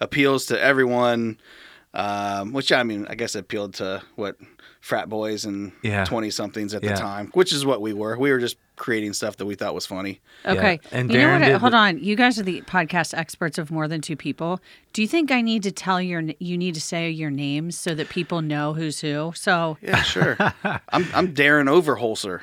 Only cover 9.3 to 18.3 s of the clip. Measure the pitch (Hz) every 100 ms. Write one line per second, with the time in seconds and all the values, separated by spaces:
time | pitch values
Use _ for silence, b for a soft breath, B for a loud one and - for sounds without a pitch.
9.3 | - 101 101 104 82 - 95 98 98 b
10.3 | b - 185 190 170 - 123 127 247 -
11.3 | - 294 - 240 233 208 170 190 208 247
12.3 | 220 185 170 - 185 160 180 156 160 160
13.3 | - 165 165 151 160 156 160 147 147 151
14.3 | 131 165 180 b b b - 214 339 285
15.3 | 254 226 220 190 - 180 185 180 170 156
16.3 | - 175 175 180 165 - 170 165 160 156
17.3 | 139 143 143 170 170 185 156 151 180 165